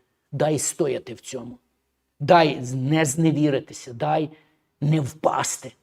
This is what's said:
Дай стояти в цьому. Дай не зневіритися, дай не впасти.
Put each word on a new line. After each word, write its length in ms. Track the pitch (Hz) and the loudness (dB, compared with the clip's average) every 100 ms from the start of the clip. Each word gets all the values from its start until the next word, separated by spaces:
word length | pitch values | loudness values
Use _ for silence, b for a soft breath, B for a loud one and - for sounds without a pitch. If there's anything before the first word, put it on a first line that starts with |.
| _ _ _ | _ _ _
Дай 280 | 143 151 151 | -2 0 0
стояти 540 | - - 147 117 - | -2 -2 -2 -2 -8
в 80 | 113 | -14
цьому. 360 | - - 240 247 _ _ _ _ _ _ | -12 -12 -12 -16 _ _ _ _ _ _
Дай 420 | 147 175 160 131 123 131 | 4 6 6 0 -4 -4
не 300 | 131 156 156 | 0 2 2
зневіритися, 880 | 165 160 143 151 131 - - 131 | 2 2 4 2 0 -4 -14 -16
дай 360 | 117 151 156 151 b b b _ _ | -6 -2 0 -2 b b b _ _
не 180 | 147 156 | 0 0
впасти. 720 | 131 - - 139 - - 127 - | 0 -2 0 0 -2 -6 -12 -20